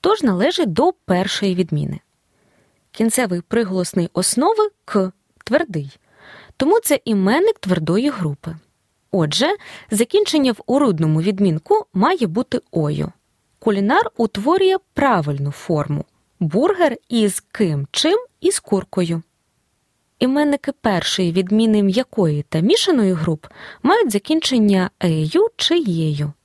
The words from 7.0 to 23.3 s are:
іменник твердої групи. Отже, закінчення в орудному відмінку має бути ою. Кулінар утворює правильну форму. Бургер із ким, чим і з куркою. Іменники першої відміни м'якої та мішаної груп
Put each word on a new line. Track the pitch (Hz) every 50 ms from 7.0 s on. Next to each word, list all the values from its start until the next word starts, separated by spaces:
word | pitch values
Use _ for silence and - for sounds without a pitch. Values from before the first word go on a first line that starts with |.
| _
іменник | 240 214 202 185 196 233 311 381 453 427 _
твердої | - 190 180 165 156 147 170 208 254 294
групи. | 269 214 175 151 143 _ - 165 160 156 _ _ _ _ _ _ _ _ _ _
Отже, | - 190 160 147 151 - 240 320 415 - - - - - - _
закінчення | 220 202 240 - - 403 415 - - 311 269 254
в | 226 - -
орудному | - 233 285 294 240 180 156 160 156 156 160
відмінку | 165 202 202 185 202 185 156 156 _ - 415 427 - _ _
має | 180 208 311 381 339 247
бути | 175 160 220 254 _ - 247 _ _
ою. | - 170 151 147 147 147 151 160 - _ _ _ _ _ _ _ _ _
Кулінар | - 226 208 196 196 208 277 381 466 453 _
утворює | - 233 214 _ 202 202 277 349 392 381 381 381 381 _ _ _
правильну | - 285 277 226 180 147 147 143 139 139 143
форму. | 143 - - - 170 151 143 143 147 147 151 _ _ _ _ _ _ _
Бургер | 180 151 151 202 285 381 403 349 349 285 240 - _ _
із | 240 233 214 202 180 -
ким, | _ _ - - 220 170 151 139 139 -
чим | - - - 320 381 466 494 _ _ _
і | - 359
з | 392 -
куркою. | _ - 208 190 180 _ - 190 180 165 170 165 - _ _ _ _ _ _ _ _ _ _ _ _ _ _ _ _ _ _ _
Іменники | - 254 269 294 302 294 285 277 - -
першої | 269 _ - 226 196 170 - - - - 185 170
відміни | 165 185 185 180 208 220 226 220 214 214 202
м'якої | 196 185 233 254 _ - - 185 160 151 147 147 _
та | - 160
мішаної | 165 226 370 466 - 403 339 254 208 185 180
груп | 160 160 175